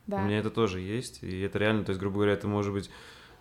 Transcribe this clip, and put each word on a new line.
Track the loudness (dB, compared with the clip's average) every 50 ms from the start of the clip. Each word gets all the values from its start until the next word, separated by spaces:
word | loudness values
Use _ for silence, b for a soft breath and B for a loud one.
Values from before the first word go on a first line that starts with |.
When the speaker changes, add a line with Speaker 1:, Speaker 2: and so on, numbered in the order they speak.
| -8 -4
Speaker 1:
да. | -2 0
Speaker 2:
У | 0
меня | 2 2 2
это | 0 0
тоже | 2 2 2 2 2 -2
есть, | -4 -4 -4 -4 -6 -8 -12 -10
и | -8 -6 -4 -2
это | -2 -2 0 2
реально, | 2 4 4 2 2
то | 0
есть, | -2 -2
грубо | -2 -2 2
говоря, | 2 4 4
это | 4 2 2 0
может | 0 2 2 2
быть, | 0 -2 -4 -6 B B B B B B B B B B